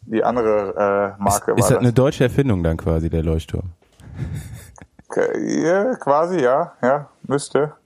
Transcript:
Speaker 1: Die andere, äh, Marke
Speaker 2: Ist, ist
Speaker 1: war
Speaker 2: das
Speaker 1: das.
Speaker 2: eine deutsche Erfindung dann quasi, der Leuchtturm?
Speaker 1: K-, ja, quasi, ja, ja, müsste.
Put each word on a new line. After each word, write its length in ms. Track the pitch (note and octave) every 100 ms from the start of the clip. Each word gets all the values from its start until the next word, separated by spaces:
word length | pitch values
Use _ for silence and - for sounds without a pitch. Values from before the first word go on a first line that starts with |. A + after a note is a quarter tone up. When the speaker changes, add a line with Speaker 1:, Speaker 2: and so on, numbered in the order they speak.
| -
Speaker 1:
Die 180 | A2
andere, 920 | - B2 A2 G#2 G2 - G2+ G2 G2+ G2
äh, 40 |
Marke 280 | G2 G2+ -
Speaker 2:
Ist, 60 | A2+
ist 0 |
Speaker 1:
war 0 |
Speaker 2:
das 100 | G2
Speaker 1:
das. 80 | G#2
Speaker 2:
eine 160 | B2
deutsche 300 | A#2+ C3 -
Erfindung 400 | B2 - C#3 F#2+
dann 140 | E2 E2
quasi, 320 | F2+ D#2+ D#2+
der 140 | E2
Leuchtturm? 460 | D#2+ D#2+ - - F2+ - _ _ - - - - - - - - - - _
Speaker 1:
K-, 280 | - - -
ja, 560 | A2 C3 D3 F#3+ A#3 A#3+
quasi, 440 | - C#3+ F3 F#3
ja, 320 | B2 C#3 E3+ -
ja, 280 | B2 C#3+ C#3+ _ -
müsste. 460 | C3+ - C3+ D3+ -